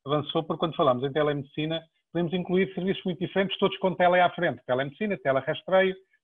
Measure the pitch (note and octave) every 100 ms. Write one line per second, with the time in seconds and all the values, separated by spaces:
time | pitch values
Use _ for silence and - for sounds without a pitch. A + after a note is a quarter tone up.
0 | C3+ D3 D3 E3 D#3 E3 E3+ - D3 B2
1 | C#3 D3 D3 C#3+ C#3+ - D#3 E3 - _
2 | _ E3+ F3 F#3 E3+ F#3 F#3+ - F#3+ -
3 | F#3+ F3 E3+ F#3+ F#3+ - G3 - F#3+ E3+
4 | F3+ F3+ F3 - E3+ A#2+ - B2+ C#3+ -
5 | G#3+ F#3 C#3 C3+ D#3 D3+ - F#3+ F#3+ F#3
6 | _ _